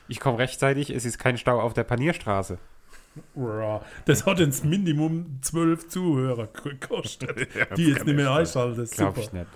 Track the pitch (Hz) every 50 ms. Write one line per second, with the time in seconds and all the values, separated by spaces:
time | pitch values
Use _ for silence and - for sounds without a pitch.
0 | - - 123 - - 135 117 113 127 131 - - 139 139 139 139 147 - - 123
1 | 113 120 - - - 131 123 117 - 123 123 117 107 117 - 123 117 - 123 117
2 | 135 165 165 - - 110 101 98 95 - 95 - - - - - - - - -
3 | - _ - 151 - - - 143 127 113 107 110 110 107 107 104 - - - -
4 | - - 139 - - 196 196 180 165 147 135 - - 147 170 202 196 170 147 147
5 | 156 160 160 165 175 175 135 131 - - 165 165 170 165 165 165 - - - 185
6 | 185 175 147 131 131 131 123 113 110 104 - - - 143 139 135 - - - -
7 | - - - - 131 117 107 110 127 - - 107 120 - - 165 170 151 139 -
8 | - 156 143 147 143 135 131 156 165 160 - 131 123 123 117 113 120 113 - -
9 | 104 98 95 123 107 - 98 90 85 - -